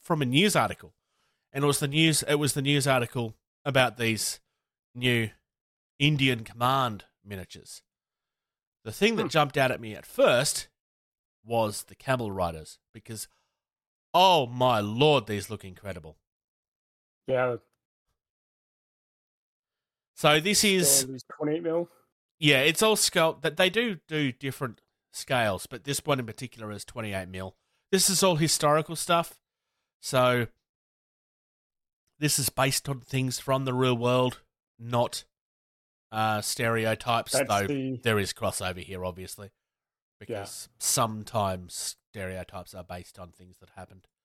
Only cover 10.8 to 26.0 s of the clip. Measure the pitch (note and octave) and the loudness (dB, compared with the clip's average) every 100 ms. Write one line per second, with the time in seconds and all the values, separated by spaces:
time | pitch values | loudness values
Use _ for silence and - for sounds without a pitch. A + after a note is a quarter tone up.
10.8 | _ _ _ _ _ _ A2 A#2 G#2+ G#2 | _ _ _ _ _ _ -4 0 0 -4
11.8 | - - - B2+ A2 F#2+ F2 D#2+ D2+ - | -12 -8 -2 -2 -2 -2 -4 -4 -14 -20
12.8 | _ A2+ - A2 - _ _ _ _ _ | _ -20 -14 -14 -14 _ _ _ _ _
13.8 | _ _ _ E3+ F#3+ E3+ B2 B2 B2+ A2+ | _ _ _ 6 6 6 2 2 2 2
14.8 | G#2 A2+ D3+ C#3+ G#2+ G#2 F#2 G#2 F#2+ F2+ | 0 4 4 4 2 -4 -6 -12 -14 -14
15.8 | G2+ F2+ D#2 D#2 _ _ _ _ _ _ | -12 -12 -14 -20 _ _ _ _ _ _
16.8 | _ _ _ _ - B2+ B2+ A#2 _ _ | _ _ _ _ -2 0 0 -2 _ _
17.8 | _ _ _ _ _ _ _ _ _ _ | _ _ _ _ _ _ _ _ _ _
18.8 | _ _ _ _ _ _ _ _ _ _ | _ _ _ _ _ _ _ _ _ _
19.8 | _ _ _ - D#3 D3+ F3 G3+ G#3+ F#3 | _ _ _ 0 4 4 4 2 4 4
20.8 | D3+ C#3 C3 C3 - - D3 D#3+ E3+ E3 | 4 2 0 -8 -14 -6 -4 -2 -2 -4
21.8 | F3 _ _ _ _ _ D3 C3+ D3 D#3+ | -4 _ _ _ _ _ 4 4 4 2
22.8 | A3 G#3 - F3+ D#3+ - D#3+ D#3 F#3 G3+ | 2 2 2 4 2 2 -2 2 2 2
23.8 | A#3+ F3+ - D#3 C#3 A#2 C#3 - C3 G#2 | -2 -4 -6 -2 -2 -4 -8 -8 -8 -10
24.8 | _ _ _ - - C3 A2 F#2 - A#2+ | _ _ _ -14 -4 0 0 -2 -6 -12
25.8 | C#3 C#3 | -8 -6